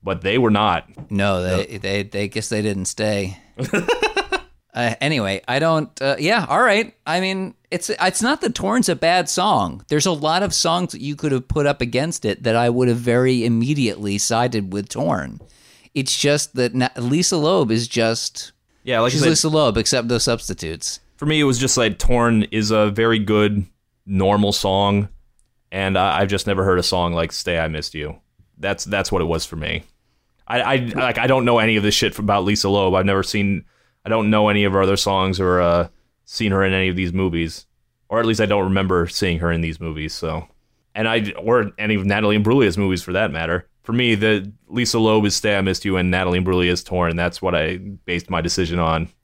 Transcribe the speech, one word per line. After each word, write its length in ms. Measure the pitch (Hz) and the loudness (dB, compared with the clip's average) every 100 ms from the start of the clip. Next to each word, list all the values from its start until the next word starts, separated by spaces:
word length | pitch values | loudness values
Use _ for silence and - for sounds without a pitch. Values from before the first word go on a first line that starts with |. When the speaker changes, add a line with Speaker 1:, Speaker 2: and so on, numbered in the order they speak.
Speaker 1:
but 180 | 98 95 | -6 -4
they 160 | 95 117 | 0 2
were 140 | 120 | 4
not. 360 | 104 104 85 - - - | 4 2 0 -4 -20 -6
Speaker 2:
No, 300 | 101 101 95 | -2 0 0
they, 240 | 90 92 98 | 0 -2 -4
Speaker 1:
No. 40 | 101 | -6
Speaker 2:
they, 240 | 101 98 | -4 -4
they 240 | 101 101 101 | -4 -6 -6
guess 180 | 110 107 | -6 -4
they 120 | 107 | -2
didn't 240 | 107 98 92 | -2 -2 -6
stay. 520 | - 107 104 95 95 _ - | -4 -2 -2 -4 -8 _ -10
Speaker 1:
<laughs> 100 | 131 165 175 480 427 415 - 370 - _ _ | -4 -2 0 -2 0 -2 -4 -6 -8 _ _
Speaker 2:
Uh, 200 | - 120 110 | -4 -2 -2
anyway, 400 | 139 151 101 98 - | -2 -2 -2 -4 -2
I 100 | 131 | 0
don't, 420 | 160 160 156 - | 2 0 -2 -4
uh, 140 | 135 139 | -2 0
yeah, 260 | 151 226 170 | 0 0 0
all 140 | 151 | 2
right. 320 | 247 202 220 _ - | 2 2 -2 _ -4
I 120 | 170 | -2
mean, 360 | 190 190 190 - _ | -2 -4 -8 -12 _
it's, 180 | 175 - | -8 -6
it's 320 | - 185 - | -2 0 0
not 200 | 214 302 | -2 0
that 120 | - | -2
Torn's 360 | - 196 233 - | -4 -2 0 0
a 60 | 170 | 0
bad 320 | 160 180 165 | 2 2 0
song. 560 | - 190 156 90 65 - | 0 2 2 0 -6 -4
There's 180 | 151 185 | 0 0
a 60 | |
lot 320 | 160 151 170 | 0 0 0
of 100 | 196 | 0
songs 380 | - 170 175 180 | -2 0 0 -2
that 100 | - | -6
you 140 | 135 147 | -10 -6
could 160 | 151 | -2
have 160 | 131 123 | -2 -2
put 180 | 156 143 | 0 0
up 160 | 143 | 0
against 440 | 120 127 156 165 107 | -2 -2 -2 -4 -4
it 180 | 101 | -2
that 120 | 120 113 | 0 2
I 140 | 120 | 2
would 180 | 120 127 | 2 2
have 100 | 117 | 2
very 460 | 120 120 127 127 | 2 2 4 2
immediately 760 | 117 113 120 147 120 101 104 101 | 2 2 2 0 0 -2 -4 -2
sided 520 | - 113 123 113 98 | 0 0 0 -2 -4
with 160 | 98 101 | -6 -6
Torn. 540 | - 123 113 69 52 - _ _ _ _ 151 | -4 -2 -2 -6 -12 -20 _ _ _ _ -6
It's 200 | 131 - | -4 -2
just 380 | 143 147 - 127 | 0 0 -2 -2
that 180 | 120 123 | -2 0
Na-, 140 | 127 - | -2 -2
Lisa 420 | 120 147 180 175 | -2 0 2 2
Loeb 340 | 147 185 127 | 2 2 2
is 160 | 113 117 | 0 0
just, 640 | - 113 113 - - - _ _ _ | 0 0 0 -6 -10 -16 _ _ _
Speaker 1:
Yeah, 160 | 123 117 | -4 0
like 100 | 120 | 2
I 20 | |
Speaker 2:
she's 80 | 135 | 2
Speaker 1:
said, 60 | 147 | 2
Speaker 2:
Lisa 200 | 160 156 | 2 2
Loeb, 280 | 156 139 110 | 2 2 2
except 320 | 107 127 117 | 0 0 0
no 100 | 120 | 0
substitutes. 800 | - 117 - 87 82 82 - - _ _ | 0 -2 -4 -8 -8 -8 -10 -12 _ _
Speaker 1:
for 100 | 147 | -2
me, 140 | 156 | 2
it 60 | 147 | 2
was 120 | 120 | 2
just 180 | 127 - | 0 2
like 220 | 113 95 | 0 2
Torn 460 | - 123 117 113 104 | 2 4 4 4 2
is 180 | 110 107 | 0 0
a 220 | 110 104 | 2 2
very 260 | 101 113 113 | 2 2 2
good, 480 | 101 107 104 104 92 _ _ _ - | 2 4 4 2 -4 _ _ _ -4
normal 460 | 98 95 101 101 | 0 4 4 2
song. 580 | 101 98 95 101 101 101 - _ _ _ _ _ 92 | 0 0 2 4 2 0 -8 _ _ _ _ _ -4
And 180 | 98 95 | -2 2
I, 240 | 95 80 | 2 2
I've 60 | 98 | 0
just 200 | 98 - | -2 -2
never 160 | 95 | 0
heard 160 | 95 90 | 2 2
a 40 | |
song 300 | 87 92 87 | 2 0 0
like 180 | 85 82 | -2 -4
Stay, 280 | - - 85 | -4 -4 -2
I 80 | 80 | -2
Missed 260 | 78 76 | -4 -8
You. 220 | 78 73 - _ _ _ _ | -8 -10 -12 _ _ _ _
That's, 260 | 98 98 | -6 -6
that's 280 | - 101 95 | -4 -4 -2
what 100 | 95 | -2
it 40 | 82 | 0
was 200 | 82 - | -2 -4
for 120 | 80 | -8
me. 260 | 76 80 - _ _ _ _ _ - | -8 -8 -10 _ _ _ _ _ -6
I, 140 | 123 | -4
I, 140 | 123 135 | 0 0
like, 420 | 120 - 127 120 | -2 -2 -2 0
I 80 | 127 | 2
don't 180 | 135 120 | 2 4
know 140 | 120 | 4
any 160 | 110 110 | 4 2
of 80 | |
this 100 | 104 | 2
shit 240 | 104 107 - | 0 -2 -2
about 280 | 104 101 92 | 0 0 2
Lisa 220 | 104 98 | 0 2
Loeb. 280 | 101 95 95 | 2 2 2
I've 100 | 95 | 2
never 160 | 98 | 0
seen, 420 | 95 107 101 98 - _ _ _ | -2 -2 -2 -2 -8 _ _ _
I 60 | - | -2
don't 220 | 113 107 | 0 2
know 180 | 107 107 | 4 4
any 140 | 104 | 4
of 100 | 101 | 2
her 80 | 95 | 2
other 160 | 95 98 | 2 2
songs 420 | - 98 95 92 | 0 0 0 0
or, 220 | 92 90 | 2 4
uh, 280 | 87 87 85 _ _ _ _ | 4 2 0 _ _ _ _
seen 260 | - 110 | -4 0
her 120 | 98 | 2
in 100 | 95 | 2
any 160 | 95 92 | 0 0
of 60 | 90 | 0
these 180 | 90 | -2
movies. 540 | 90 92 82 82 - - _ _ _ _ | 0 0 0 -4 -8 -20 _ _ _ _
Or 100 | 110 | -2
at 60 | 113 | 0
least 160 | 110 | 0
I 60 | 107 | 2
don't 160 | 101 | 2
remember 420 | 95 95 95 90 85 | 2 0 2 0 0
seeing 320 | - 98 85 | -2 -2 0
her 140 | 85 | 0
in 100 | 85 | -2
these 180 | 82 78 | -4 -6
movies, 340 | 82 78 78 | -8 -8 -8
so. 340 | - 82 80 80 _ _ _ _ 104 | -8 -6 -6 -10 _ _ _ _ -6
And 120 | 110 | -2
I, 240 | 117 104 | -2 -4
or 380 | - 101 123 104 - | -6 0 0 0 -4
any 160 | 107 | -2
of 120 | 107 98 | 0 0
Natalie 300 | 101 107 107 | 0 2 2
Imbruglia's 380 | 104 135 110 87 | 4 4 4 2
movies 260 | 98 92 | 0 -2
for 100 | - | -2
that 160 | 92 107 | -2 -2
matter. 360 | 78 82 87 - _ | -2 -2 -4 -6 _
For 100 | - | -4
me, 220 | 117 123 107 | 0 2 2
the 360 | 110 104 98 107 _ | 2 2 -2 -16 _
Lisa 280 | 101 120 117 | -4 -2 2
Loeb 280 | 110 110 104 | 4 4 2
is 100 | - | 0
Stay, 200 | 107 101 | 0 0
I 60 | |
Missed 240 | 95 92 101 | 0 -2 -2
You 120 | 92 | 0
and 120 | 90 | 2
Natalie 300 | 90 92 90 | 0 2 0
Imbruglia 320 | 90 90 90 | 2 2 2
is 120 | 87 | 0
Torn. 320 | - 92 85 82 | -2 -2 0 0
That's 240 | 87 85 | -2 -2
what 140 | 95 | -2
I 240 | 87 80 92 | 0 0 -4
based 540 | 95 98 - 87 - | -10 -14 -6 -6 -4
my 100 | 90 | -4
decision 380 | 82 - 87 85 | -2 -2 -2 0
on. 300 | 82 80 85 _ | 0 0 -2 _